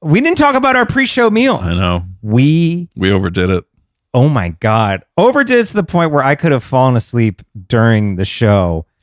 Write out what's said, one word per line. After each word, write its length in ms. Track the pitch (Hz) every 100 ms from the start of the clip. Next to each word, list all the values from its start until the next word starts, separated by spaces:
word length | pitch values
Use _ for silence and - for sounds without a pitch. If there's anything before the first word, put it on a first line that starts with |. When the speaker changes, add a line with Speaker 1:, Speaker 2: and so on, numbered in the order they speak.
Speaker 1:
We 220 | 160 185
didn't 160 | 320 339
talk 160 | 294
about 220 | 262 262 254
our 100 | 233
pre-show 420 | 269 254 - 233
meal. 280 | 214 262 -
Speaker 2:
I 140 | 90
know. 320 | 87 90 87 90 95
Speaker 1:
We 640 | 107 117 139 160 170 170 170 -
Speaker 2:
We 160 | 95
overdid 380 | 98 92 90 90
it. 140 | 92 - _ _ _ _
Speaker 1:
Oh 160 | 127 143
my 180 | 135 87 80
God. 440 | 110 110 107 95 - -
Overdid 400 | 226 277 247 247
it 80 | 226
to 80 |
the 80 | 202
point 260 | 170 175 165
where 140 | 147
I 120 | 135 147
could 160 | 165
have 120 | 135
fallen 320 | - 131 131 120
asleep 460 | - 120 113 95 - 107 92
during 480 | 120 113 110 104 92
the 80 |
show 640 | 98 - 113 101 90 82 - _